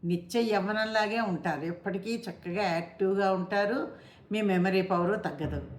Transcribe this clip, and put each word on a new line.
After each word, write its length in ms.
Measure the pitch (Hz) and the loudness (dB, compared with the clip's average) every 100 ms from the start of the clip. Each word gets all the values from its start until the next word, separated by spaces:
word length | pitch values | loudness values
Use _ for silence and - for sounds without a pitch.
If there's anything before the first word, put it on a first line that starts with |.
| 170 | 0
నిత్య 300 | 175 - 233 233 | -2 0 0 2
యవ్వనంలాగే 680 | 208 190 214 220 220 214 226 220 | 2 0 -2 0 2 2 0 0
ఉంటారు, 340 | 175 175 147 160 | 0 -2 -2 -4
ఎప్పటికీ 400 | 170 196 185 196 226 - | -4 -4 -4 -4 -4 -6
చక్కగా 400 | 175 180 175 196 | -10 -6 -2 0
యాక్టివ్గా 560 | 165 - - 190 196 196 | 0 -4 -2 2 4 4
ఉంటారు, 480 | 190 180 202 202 254 330 - - - - | 2 0 0 2 0 -4 -10 -20 -20 -6
మీ 80 | 214 | 0
మెమరీ 400 | 208 185 185 190 | 2 4 4 2
పవర్ 340 | 185 180 175 208 151 | 2 2 2 0 -2
తగ్గదు. 340 | - 151 - - | -4 -4 -4 -8